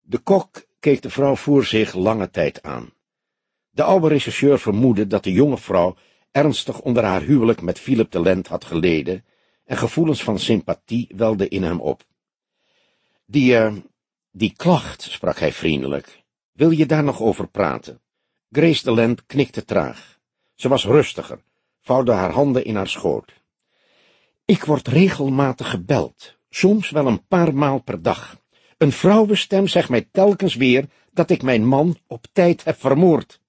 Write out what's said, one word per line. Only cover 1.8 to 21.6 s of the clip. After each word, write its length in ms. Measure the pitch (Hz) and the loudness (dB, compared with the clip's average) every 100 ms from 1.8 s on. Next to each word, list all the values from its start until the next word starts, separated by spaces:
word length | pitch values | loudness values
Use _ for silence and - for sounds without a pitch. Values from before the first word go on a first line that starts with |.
| 107 | -2
lange 360 | 92 95 110 92 | -2 -2 -2 -4
tijd 320 | - 76 - | -2 -4 -4
aan. 300 | 76 64 58 _ _ _ _ _ _ _ _ | -14 -14 -14 _ _ _ _ _ _ _ _
De 120 | - | -4
oude 260 | 160 190 160 | 2 2 4
rechercheur 500 | 147 131 - 139 139 | 0 -2 0 2 4
vermoedde 480 | - 101 127 101 104 | 2 2 2 2 0
dat 180 | 101 | -2
de 80 | 98 | -2
jonge 260 | 87 147 127 | 2 2 0
vrouw 380 | - 92 90 90 _ _ _ | -2 0 0 -2 _ _ _
ernstig 500 | 139 151 127 - - | 0 0 0 -8 -8
onder 240 | - 120 | -2 0
haar 180 | 107 92 | 0 -2
huwelijk 400 | 73 139 113 113 | 2 2 2 0
met 180 | 87 87 | -4 -8
Philip 300 | - 123 110 | -2 0 0
de 100 | 87 | 0
Lent 260 | 85 92 90 | 0 0 -4
had 180 | 82 | -10
geleden 600 | - 85 90 80 71 92 _ _ _ _ | -6 -2 0 0 -4 -8 _ _ _ _
en 120 | _ 131 | _ -6
gevoelens 460 | 120 - 165 139 | -4 -2 -2 -2
van 160 | - 101 | -4 -4
sympathie 680 | - 110 - 85 _ 117 120 95 | -2 -2 -2 -10 _ -6 -6 -4
welden 340 | 113 107 95 | -2 0 -4
in 120 | 98 | -4
hem 180 | 90 85 | -4 -4
op. 240 | 73 - _ _ _ _ _ _ _ _ _ _ _ _ _ | -6 -6 _ _ _ _ _ _ _ _ _ _ _ _ _
"Die, 300 | 104 127 120 | 2 4 4
eh, 180 | 110 104 - _ _ _ _ | 2 -2 -14 _ _ _ _
die 220 | 92 104 - | -4 -4 -2
klacht," 460 | 165 165 - - | 2 2 0 -16
sprak 360 | - - 87 - | -16 -8 -6 -2
hij 140 | 78 | -4
vriendelijk, 720 | - 80 73 65 71 - _ _ _ _ | -2 -4 -2 -4 -8 -10 _ _ _ _
"wil 180 | _ 160 | _ 2
je 160 | 160 147 | 2 0
daar 180 | 156 | 0
nog 160 | 147 127 | 0 -2
over 280 | 110 - 92 | -2 -2 -6
praten?" 520 | - 87 62 - 62 _ _ _ _ _ | -4 -2 -4 -12 -20 _ _ _ _ _
Grace 340 | 131 165 147 | 0 2 2
de 80 | 131 | 0
Lent 340 | 113 117 117 _ | 0 0 -2 _
knikte 380 | 135 135 - | -2 -2 -4
traag. 540 | - 98 69 55 - _ _ _ _ | -4 -4 -4 -10 -20 _ _ _ _
Ze 140 | _ 131 | _ -2
was 160 | 131 | 0
rustiger, 580 | 101 139 131 - - 55 _ _ | 2 2 2 -4 -14 -16 _ _